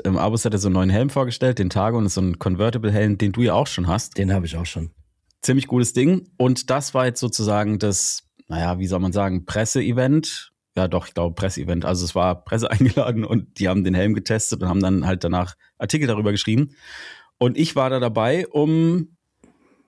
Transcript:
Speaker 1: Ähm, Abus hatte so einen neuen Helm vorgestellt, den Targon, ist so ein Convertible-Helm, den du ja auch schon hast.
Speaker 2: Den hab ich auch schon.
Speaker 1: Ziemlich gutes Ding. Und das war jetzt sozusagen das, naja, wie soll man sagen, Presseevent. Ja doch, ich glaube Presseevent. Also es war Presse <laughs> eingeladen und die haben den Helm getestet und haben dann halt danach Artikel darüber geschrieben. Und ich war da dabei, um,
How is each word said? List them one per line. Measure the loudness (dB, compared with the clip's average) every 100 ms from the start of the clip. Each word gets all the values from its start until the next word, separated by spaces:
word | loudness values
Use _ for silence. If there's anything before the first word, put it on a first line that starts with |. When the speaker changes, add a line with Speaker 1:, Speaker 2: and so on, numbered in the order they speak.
| -2
Speaker 1:
Ähm, | 0
Abus | 0 0 -2
hatte | 0
so | 0
einen | 2
neuen | 2
Helm | 2 2
vorgestellt, | 0 -2 0 0 0
den | 0
Targon, | 0 0 0 0
ist |
so | 0
ein | -2 0
Convertible-Helm, | -2 0 0 0 0 2 2 2
den | 0
du | 2
ja | 2 2
auch | 0
schon | -2 -2
hast. | -2 -4 -4
Speaker 2:
Den | 0
hab | 0 -2
ich | -6
auch | -8
schon. | -8 -10 -12 _ _ _ _
Speaker 1:
Ziemlich | 0 0 0
gutes | 0 0
Ding. | 2 2 2 -2 0
Und | 0 0 0
das | -2 0
war | 0 0
jetzt | -2
sozusagen | -4 -2 0 0 0 0
das, | 0 0 -2 -6 -12 _ -10
naja, | -4 -2 -2
wie | -2
soll | -2
man | 0
sagen, | 0 -2 -2 -4
Presseevent. | -2 -2 0 0 0 2 2 0 -8 -14 _ _ -4
Ja | -2
doch, | -2 -4
ich |
glaube | -4 -4 0
Presseevent. | 0 0 -2 -2
Also | 0 -2 -2
es | 0
war | 2 0 -2
Presse | -2 0
<laughs> |
eingeladen | 4 4 4 0 -2 0
und | -2 -2 -2
die | 0
haben | 2
den | 2 2
Helm | 2
getestet | 0 0 -2 -2 -2
und | 0
haben | 0
dann | 2 2 2
halt | 0 0
danach | 0 -2 -8 _ -10
Artikel | -4 0 0
darüber | 0 0
geschrieben. | 0 2 2 0 -4 -20 -20 -18 -20 -20 _
Und | 0 2
ich | 0 0
war | 0
da | 0
dabei, | 0 0 2 0 0
um, | 0 2 4 2 2 -2 _ _ _ _ _ _ _